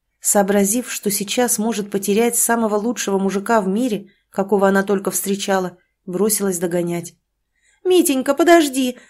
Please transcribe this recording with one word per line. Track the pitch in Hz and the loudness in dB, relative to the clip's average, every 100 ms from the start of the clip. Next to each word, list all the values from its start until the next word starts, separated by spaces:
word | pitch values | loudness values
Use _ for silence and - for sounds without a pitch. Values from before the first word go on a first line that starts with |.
| _ _ | _ _
Сообразив, | - 208 196 202 196 240 233 | 0 2 4 2 2 0 -4
что | - 202 | -6 -4
сейчас | 196 202 - 240 - | -4 -4 -2 0 0
может | 220 208 208 | -2 -4 -4
потерять | 196 196 202 240 240 | -4 0 0 0 0
самого | - 233 226 208 | 0 0 0 0
лучшего | 214 - - 196 | -2 -4 -2 -2
мужика | 196 196 202 226 | 0 -2 0 0
в | 190 | 2
мире, | 202 254 202 - _ _ | 0 -2 -4 -8 _ _
какого | - 196 202 196 | -6 -2 2 2
она | 196 | 2
только | 196 196 196 | 0 -2 -2
встречала, | - 196 196 - 190 180 180 _ _ - | -6 -4 -4 -2 -2 -2 -10 _ _ -10
бросилась | 180 214 214 196 180 | -2 -2 0 -2 -4
догонять. | 175 180 175 170 170 - _ _ _ _ _ _ | -4 -2 -4 -6 -10 -18 _ _ _ _ _ _
«Митенька, | 370 359 - 262 254 | 2 2 4 0 0
подожди! | 277 330 339 285 254 254 247 - | 2 6 6 6 0 -4 -6 -16